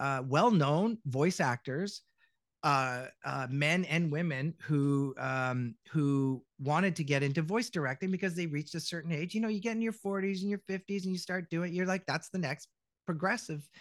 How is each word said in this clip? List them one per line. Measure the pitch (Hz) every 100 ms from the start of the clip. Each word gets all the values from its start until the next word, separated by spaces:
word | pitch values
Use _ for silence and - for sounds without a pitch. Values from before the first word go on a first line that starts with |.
uh, | 139 135 131
well-known | 143 233 196 143 156 220 226 143
voice | 127 165 -
actors, | 143 120 - 135 196 - _ _ _ _ _ _
uh, | 156 139 131 123 131 -
uh, | 135 135 127
men | 139 147 180 165
and | 160 165
women | 147 170 131 151 -
who, | - 147 139 139 139 131
um, | 131 131 127 127 120 113 -
who | 160 143 139 135 131 - -
wanted | 135 156 190 165
to |
get | 143 143
into | 139 139
voice | 156 220 233
directing | 175 135 135 190
because | 185 190 170
they | 170
reached | 147 151 170
a |
certain | - 170 160
age. | 147 180
You | 214
know, | 220
you | 214
get | 226 226
in |
your | 226
forties | 220 196 196 190 190
and | 196
your | 202 -
fifties | 190 - 202 185
and |
you | 180
start | - 185 170
doing, | 165 175
you're | 175 185
like, | 190 -
"That's | 156 -
the | 190
next | 147 151 - _ _ _ -
progressive | 160 185 226 - 151 - -